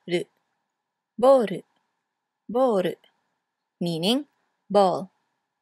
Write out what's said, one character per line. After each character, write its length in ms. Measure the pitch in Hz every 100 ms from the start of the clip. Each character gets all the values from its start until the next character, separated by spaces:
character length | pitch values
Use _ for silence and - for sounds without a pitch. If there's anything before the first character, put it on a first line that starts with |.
ル、 220 | - 170 - _ _ _ _ _ _ _ _ -
ボ 260 | 254 269
ー 20 |
ル、 200 | 208 170 - _ _ _ _ _ _ _ -
ボ 280 | 233 262 196
ー 40 |
ル。 180 | 170 - _ _ _ _ _ _ _ -
Meaning, 440 | 175 160 180 262 294 _ _ _ -
ball. 380 | 196 190 143 185 _ _ _ _ _